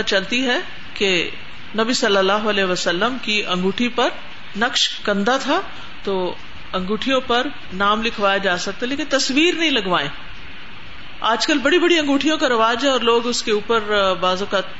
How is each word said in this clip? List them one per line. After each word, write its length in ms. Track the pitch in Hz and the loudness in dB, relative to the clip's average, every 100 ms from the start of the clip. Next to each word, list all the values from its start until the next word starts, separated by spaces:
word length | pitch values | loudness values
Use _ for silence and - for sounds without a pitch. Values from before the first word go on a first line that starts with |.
| 214 | 0
چلتی 420 | 202 190 240 262 | 0 0 -2 0
ہے 100 | 269 - - - | -2 -4 -10 -8
کہ 360 | - 202 180 - - - - - 208 | -2 2 2 0 -6 -10 -10 -6 -2
نبی 160 | 226 | 0
صلی 240 | 254 226 196 | 2 2 4
اللہ 320 | 190 208 220 | 4 2 2
علیہ 140 | 202 | 2
وسلم 540 | 185 180 190 175 226 254 | 2 0 0 0 0 -2
کی 240 | - 208 - | -2 -2 0
انگوٹھی 420 | 180 185 196 240 | 0 0 0 -2
پر 220 | 240 285 - - - - 196 | 0 0 -2 -10 -12 -8 -2
نقش 320 | 240 - - - | 0 0 0 -2
کندہ 340 | - 202 202 262 | -2 0 2 0
تھا، 200 | 262 349 403 - - - | 2 0 -2 -8 -10 -6
تو 320 | 202 190 180 - - - - | -4 -2 -2 -6 -10 -10 -6
انگوٹھیوں 480 | 185 185 214 254 262 | -4 -2 -2 0 0
پر 260 | 262 240 277 - - | 2 0 0 -6 -6
نام 280 | 185 202 220 | 0 2 2
لکھوایا 340 | 226 220 202 196 | 0 2 2 4
جا 200 | 190 175 | 2 0
سکتا 220 | 202 196 | -2 -4
ہے، 60 | 247 | -4
لیکن 180 | 277 302 | -4 0
تصویر 460 | 269 269 262 339 320 | 0 2 4 4 2
نہیں 160 | 330 | 0
لگوائیں۔ 380 | 254 185 165 147 - - - - - - - - - - - | 0 2 0 0 -6 -10 -10 -10 -10 -12 -12 -12 -10 -10 -4
آج 280 | - 233 - | 0 0 2
کل 100 | 302 | 2
بڑی 220 | 262 349 | 4 4
بڑی 200 | 349 339 | 4 4
انگوٹھیوں 380 | 294 277 302 311 | 2 2 2 2
کا 120 | 285 | 2
رواج 360 | 233 220 240 277 | 4 2 2 2
ہے 40 | |
اور 100 | 254 | 2
لوگ 280 | 233 233 233 | 4 2 2
اس 160 | 240 | -2
کے 80 | - | 0
اوپر، 280 | 208 208 226 208 | 0 2 0 2
آ، 220 | 208 190 | 2 2
بعض 280 | 180 185 185 | 2 0 0
اوقات 220 | 202 196 - | 0 -2 -2